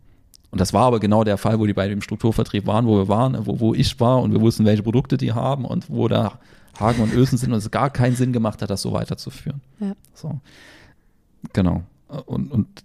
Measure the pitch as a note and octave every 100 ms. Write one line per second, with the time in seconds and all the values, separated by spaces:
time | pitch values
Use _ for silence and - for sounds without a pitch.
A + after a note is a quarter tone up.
0 | _ _ _ _ _ F#2+ F#2 G2+ B2+ A#2
1 | G2+ G#2+ G#2+ G2 A2 A2 G#2+ F#2+ G2 G2+
2 | - A2 A2+ F#2 - G#2 G2 G#2+ A#2+ G#2
3 | F#2+ G2+ C3 B2 G#2 G2+ A2+ - - -
4 | A#2+ C3 G#2+ G#2+ A2+ - G#2+ G#2+ G#2+ A#2
5 | - C3 B2+ A2+ C3 C3+ B2 - - A#2+
6 | A2+ A2 A2 - - - - - G#2+ A#2
7 | A2 B2 C3+ A#2+ B2+ A2+ G2+ - C#3 C3
8 | B2 B2 B2+ B2 A2 - G#2 F#2+ B2 G#2
9 | - - - - D#3+ C#3+ - _ G3+ G3+
10 | _ - D#3 C#3+ - - - - - _
11 | _ _ _ _ - - F2+ F2 F2+ _
12 | _ C#3+ - B2 - A#2 F#2 -